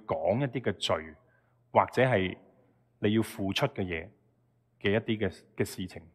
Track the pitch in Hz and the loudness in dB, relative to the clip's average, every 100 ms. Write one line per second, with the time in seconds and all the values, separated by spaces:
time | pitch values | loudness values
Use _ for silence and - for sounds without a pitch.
0 | - 82 82 113 143 127 117 101 - 85 | -2 0 2 2 0 -2 -4 -2 -2 -2
1 | 80 76 _ _ _ _ _ 113 92 - | -4 -16 _ _ _ _ _ 2 2 4
2 | 131 110 92 - - _ _ _ _ _ | 4 4 2 -4 -14 _ _ _ _ _
3 | 104 110 110 - 98 95 135 - 92 82 | 0 2 0 -4 -4 0 -2 -2 -4 -6
4 | 90 - _ _ _ _ _ _ 101 107 | -8 -16 _ _ _ _ _ _ 0 2
5 | 110 107 101 - - - 104 - 90 - | 0 0 -2 -4 -10 -6 -4 -6 -10 -12
6 | 82 | -20